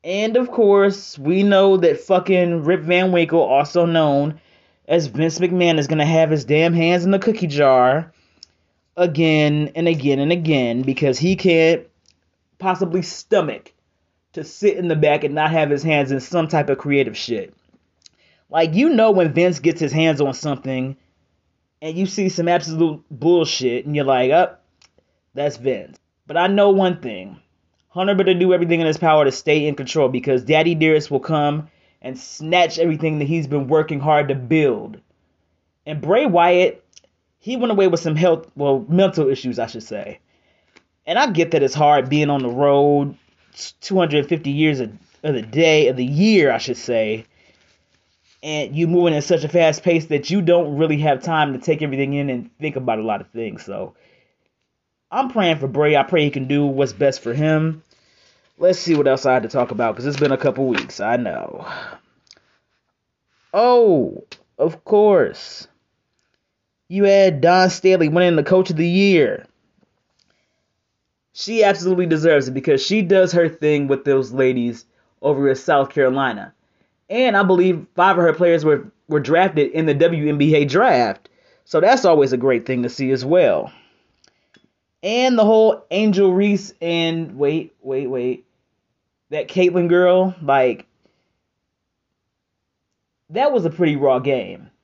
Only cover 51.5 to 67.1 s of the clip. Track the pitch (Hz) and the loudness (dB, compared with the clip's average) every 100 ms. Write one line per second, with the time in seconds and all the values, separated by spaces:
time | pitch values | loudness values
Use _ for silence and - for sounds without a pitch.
51.5 | 135 - 151 151 135 139 143 143 123 - | -4 -4 -2 -2 -4 -4 -2 -4 -6 -10
52.5 | _ 151 135 127 110 110 101 - 117 110 | _ -8 -6 -6 -4 -4 -6 -8 -10 -10
53.5 | - - 98 95 _ _ _ _ _ _ | -10 -14 -12 -12 _ _ _ _ _ _
54.5 | _ _ _ _ _ _ 208 269 226 180 | _ _ _ _ _ _ -6 -4 0 0
55.5 | 156 135 135 151 147 143 170 151 139 131 | -2 -4 0 2 2 2 0 0 -4 -4
56.5 | 143 143 135 135 104 143 127 117 127 156 | -2 0 -2 -4 0 -2 -2 -8 -2 0
57.5 | 156 160 156 _ _ _ _ _ _ _ | 0 -2 -6 _ _ _ _ _ _ _
58.5 | _ 180 180 170 151 139 131 135 127 110 | _ 0 0 0 2 2 2 2 0 0
59.5 | 135 123 110 117 110 131 139 147 135 139 | -4 -2 -2 -4 -4 -8 -2 -2 0 -2
60.5 | 123 135 104 - - 101 123 110 73 - | -2 -2 -4 -6 -8 -4 -2 -4 -8 -12
61.5 | - - - - - _ _ _ - _ | -14 -14 -14 -16 -20 _ _ _ -20 _
62.5 | _ _ _ _ _ _ _ _ _ _ | _ _ _ _ _ _ _ _ _ _
63.5 | 190 240 247 226 156 113 - - - _ | 0 4 4 4 2 -2 -8 -20 -20 _
64.5 | - 165 - - 208 208 185 117 - - | -4 -4 -4 0 2 4 4 2 -4 -18
65.5 | - - _ _ _ _ _ _ _ _ | -20 -20 _ _ _ _ _ _ _ _
66.5 | _ _ _ _ 190 202 | _ _ _ _ 0 4